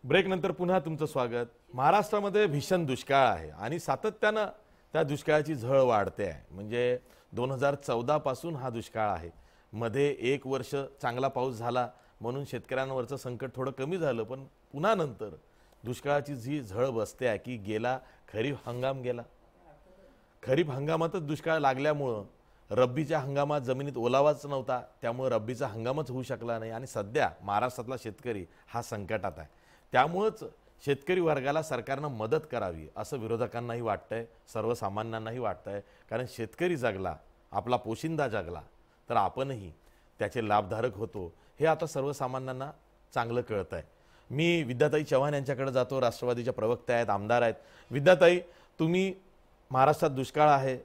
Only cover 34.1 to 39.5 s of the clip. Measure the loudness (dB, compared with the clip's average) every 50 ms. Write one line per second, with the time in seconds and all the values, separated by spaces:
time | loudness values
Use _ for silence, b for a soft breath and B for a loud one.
34.1 | -8 -8 -8 -10 b b b -10 -6 -4 -2 -2 -2 -2 -2 -4 -4 -4 -6 -4
35.1 | -6 -6 -6 -6 -6 -4 -4 -4 -4 -6 -8 -8 -8 -10 b b b b b -6
36.1 | -6 -4 -4 -6 -6 -8 -8 -8 -4 -2 0 0 0 0 0 -2 -2 0 -4 -4
37.1 | -6 -6 -14 -20 _ _ _ _ -4 -4 0 0 -2 0 0 -4 -6 -4 -4 -4
38.1 | -2 -2 -2 0 -2 -4 -4 -6 -10 -12 -14 -18 _ _ b b b b b 0
39.1 | 2 2 2 2 0 -2 -4 -4